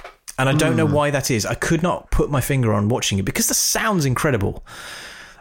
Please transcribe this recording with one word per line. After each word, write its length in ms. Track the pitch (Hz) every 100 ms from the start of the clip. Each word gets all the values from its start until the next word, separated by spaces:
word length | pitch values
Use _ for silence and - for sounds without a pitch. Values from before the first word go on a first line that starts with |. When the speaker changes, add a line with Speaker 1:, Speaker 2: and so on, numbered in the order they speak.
| - - - -
Speaker 1:
And 100 | 131
I 60 |
don't 220 | 151 156 165
know 100 | 156
Speaker 2:
Hmm. 80 |
Speaker 1:
why 160 | 143 147
that 200 | 143 -
is. 140 | 120
I 100 | 98
could 280 | 117 - 165
not 280 | 175 95 -
put 200 | - 151
my 100 | 135
finger 320 | - 135 117
on 160 | 104 104
watching 300 | 117 - 98
it 60 | 95
because 220 | - 113
the 60 |
sound's 520 | - - - 226 196 139
incredible. 580 | 123 160 120 101 - - - - - - - - -